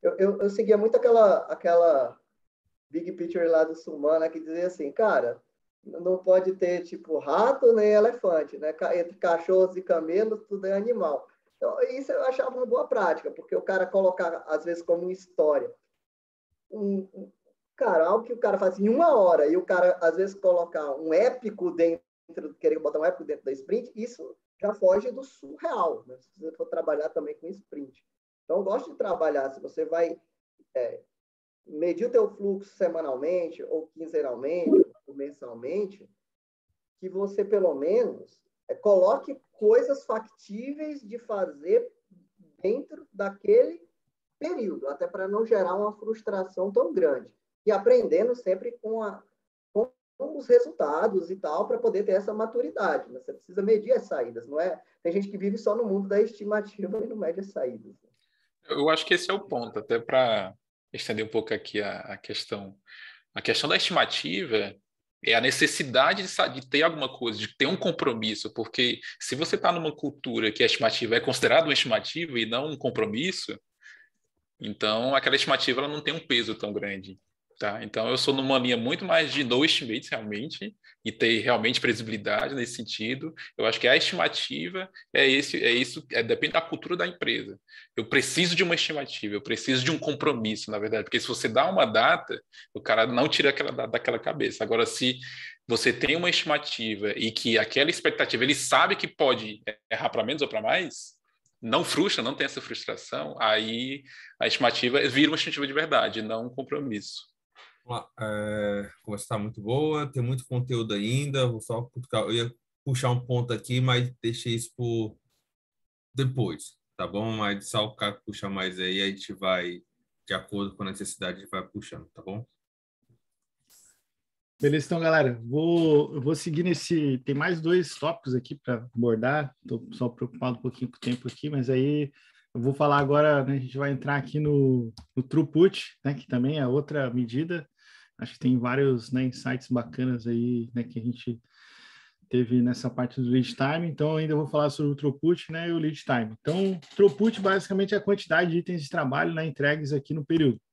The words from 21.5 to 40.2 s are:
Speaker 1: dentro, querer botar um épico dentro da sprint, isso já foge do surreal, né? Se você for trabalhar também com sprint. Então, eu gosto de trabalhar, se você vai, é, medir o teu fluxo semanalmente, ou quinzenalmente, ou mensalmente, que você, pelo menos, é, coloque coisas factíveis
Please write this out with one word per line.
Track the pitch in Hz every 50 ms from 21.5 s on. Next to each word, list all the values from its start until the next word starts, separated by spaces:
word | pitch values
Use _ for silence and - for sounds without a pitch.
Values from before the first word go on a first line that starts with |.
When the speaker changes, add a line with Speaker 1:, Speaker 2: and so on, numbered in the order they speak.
| - - 180 175
Speaker 1:
dentro, | 165 165 165 170 165 165 _ _ _ _ _ _ 165 - 151 151 143 _
querer | - 160 156 160
botar | 156 151 151 151
um | 156
épico | 175 175 - 160
dentro | 147 151 - _
da | 135 135
sprint, | 135 - - 185 240 233 - -
isso | 220 220 240 - - - - - _ _ _ _ _
já | - 202 208
foge | - 196 185 185 208 214 254
do | 226 254 269
surreal, | - _ _ - 277 294 - - 330 285 220 175 160 131 110 -
né? | 127 127 -
Se | _ _ _ _
você | 156 160
for | 160 - 165
trabalhar | 165 - 165 165 165 151 151 151 156
também | - 165 151 147 151
com | _ -
sprint. | 165 196 202 _ _ - 151 139 131 131 _ _ _ _ _ _ _ _ _ _
Então, | _ 156
eu | 196 190
gosto | 190 202 262 269 -
de | -
trabalhar, | - - 202 190 196 165 156 147 139 135 135
se | - -
você | - 139 - 160 160
vai, | 156 165 165 170 165 - - _ _ _ _ _ _ _ _ _ _ _
é, | 131 110 95 - - _ _ _ _ _ _ _ _ _ _ _ _ _
medir | - 160 151 165 175 165 170 214
o | 247
teu | 247 240 214 196
fluxo | - - 202 202 196 190 196 - _
semanalmente, | _ 196 170 165 165 160 143 131 127 139 160 180 180 170 160 165 - 143
ou | - - 156 156
quinzenalmente, | - _ 156 165 160 170 151 147 135 120 117 131 147 165 180 170 156 - 190 - - - _ _
ou | - 139
mensalmente, | 139 139 147 143 _ 135 123 117 117 120 135 165 202 208 190 202 - - _ _ _ _ _ _ _ _ _ _ _ _ _ _ _ _ _ _ _
que | -
você, | 185 185 190 196 196 196 208 196
pelo | 196 214 202 185 170 147
menos, | 135 139 165 202 240 240 180 - - - _ _ _ _ _ _ _ _
é, | - -
coloque | - - 208 202 185 180 196 247 277 - - 269 - _ _
coisas | _ _ 214 208 226 254 - - 277 277 -
factíveis | - 220 220